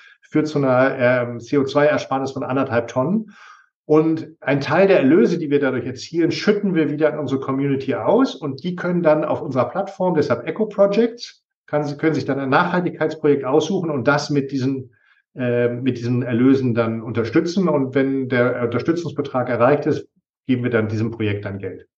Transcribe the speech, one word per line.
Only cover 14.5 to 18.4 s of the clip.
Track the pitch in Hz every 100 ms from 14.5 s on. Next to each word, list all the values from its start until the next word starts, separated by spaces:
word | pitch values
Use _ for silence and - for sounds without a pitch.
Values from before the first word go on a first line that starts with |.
diesen, | 139 127 135 - _ _ _ _ -
äh, | 123 120 120
mit | 120 131 120
diesen | 117 123
Erlösen | 123 117 127 135 127
dann | 113 113 113
unterstützen. | 113 117 113 170 170 202 175
Und | 147 131 131
wenn | 135 135 127
der | 123